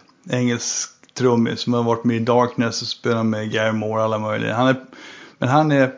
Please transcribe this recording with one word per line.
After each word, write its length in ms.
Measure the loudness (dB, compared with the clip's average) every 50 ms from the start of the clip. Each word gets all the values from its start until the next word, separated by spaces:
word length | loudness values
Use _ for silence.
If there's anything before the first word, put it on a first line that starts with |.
| _ _ _ _ -10 -4
engelsk 600 | -2 0 0 0 0 -2 -4 -6 -6 -6 -8 -10 -12 _ _ _ -4
trummis 460 | 0 2 2 4 4 2 0 -2 -4
som 140 | -2 -2 0
har 100 | 0 2
varit 200 | 0 0 0 0
med 120 | 0 0
i 40 | 0
Darkness 600 | 2 2 2 4 2 2 0 -2 -2 -2 -2 -6
och 60 | -8 -10
spelat 380 | -10 -6 -2 -2 0 0 0
med 260 | 0 -2 -2 -4 -4
Gary 200 | -2 0 0 0
Moore 280 | 0 -2 -2 -2 -2 -2
och 60 | 0
alla 140 | 0 -2 -2
möjliga. 360 | -2 -4 -4 -4 -4 -2 0
Han 120 | 0 2 2
är, 80 | 2 0 -2 -14 -20 -20 -20 -20 -20 -20 -20 -16 -8 -4
men 120 | -2 2
han 220 | 2 2 2 4
är 200 | 4 4 2 2 0